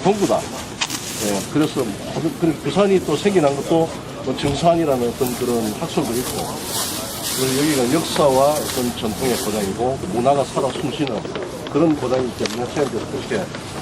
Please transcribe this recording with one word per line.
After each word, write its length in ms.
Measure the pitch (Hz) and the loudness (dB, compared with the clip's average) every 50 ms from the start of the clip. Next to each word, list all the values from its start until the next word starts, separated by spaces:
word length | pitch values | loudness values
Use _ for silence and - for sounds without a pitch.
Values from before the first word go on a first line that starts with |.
| - | 4
동구다. 340 | 175 208 208 190 143 107 82 | 2 2 4 4 2 2 2
예, 1000 | - - - - - - - - - - - - - - - - 110 104 101 98 92 - - | 0 -4 -8 -10 -10 -10 -6 -6 -4 -4 -4 -6 -6 -6 -6 -4 -2 0 0 -2 -2 -2 0
그래서 320 | 147 156 - - 151 127 107 98 95 - - - | 0 2 2 0 -2 -2 -2 -4 -6 -8 -6 -6
모든, 180 | 143 143 165 - - | -2 -2 -2 -2 0
그 120 | 170 165 151 - - | 0 0 0 0 -2
부산이 420 | 143 135 175 202 202 196 180 - | -2 2 4 4 6 4 4 2
또 120 | 147 156 | 2 0
생겨난 380 | 147 - 202 196 185 151 139 139 | 2 2 4 4 6 4 4 2
것도 320 | 139 139 - 170 165 165 160 - - - - - - - | 2 0 2 4 4 4 2 -2 -8 -10 -10 -10 -8 -4
뭐 120 | - 127 | -4 -4
정산이라는 720 | - - 147 143 135 165 170 170 165 165 151 135 123 120 120 | -2 0 -2 0 4 4 4 6 6 4 2 2 2 0 0
어떤 260 | 113 - 135 123 120 | 0 0 0 -2 0
그런 360 | 113 127 120 120 117 110 107 104 - | -2 -2 0 0 0 0 -2 -2 -4
학설도 320 | - - - 180 147 113 117 | -4 -2 0 0 0 0 0
있고, 340 | 120 127 - - - - - - - - - - - - - - - - - - - - - - | -2 -2 -2 -2 -4 -4 -4 -6 -8 -6 -6 -4 -4 -4 -4 -4 -6 -6 -8 -8 -6 -6 -4 -2
그리고 460 | 127 131 131 131 135 143 160 151 135 123 | 0 0 2 2 2 2 4 4 4 2
여기가 120 | 120 147 | 2 2
역사와 580 | 170 - - - - 160 143 131 131 139 147 151 | 2 0 0 2 4 4 6 6 6 6 6 4
어떤 440 | 151 117 - - 131 123 120 117 | 2 0 -2 -2 -2 -2 -2 -2
전통의 400 | - 123 110 104 - 135 131 117 98 | -2 -4 -4 -2 0 0 0 0 0
고장이고 600 | 95 107 104 107 101 98 95 - 117 127 135 135 - - 92 | 0 -2 -2 -2 -2 -2 -2 0 0 0 -2 -2 -4 -4 -2
문화가 300 | 117 120 135 143 143 131 | 2 4 4 4 4 2
살아 240 | - - 165 139 131 | 0 0 0 0 0
숨쉬는 480 | - 123 131 - - - 151 127 113 98 156 - - - - - - - - - - | -2 -2 -4 -4 -2 -2 -2 -2 -2 -4 -6 -6 -6 -6 -8 -8 -8 -10 -8 -2 0
그런 240 | 143 160 165 151 | 2 4 4 2
고장이기 340 | 139 131 127 127 131 131 120 104 - 123 | 2 0 0 0 0 0 -2 -2 -4 -4
때문에 200 | 104 104 120 123 120 - | -4 -4 -4 -6 -4 -2
청장님께서 340 | 156 147 131 123 110 - - | -2 -2 -2 -2 -4 -6 -6
그렇게 340 | - - - - 208 208 180 - - - - - - - | -6 -6 -4 -4 -4 -4 -4 -4 -8 -10 -10 -10 -8 -6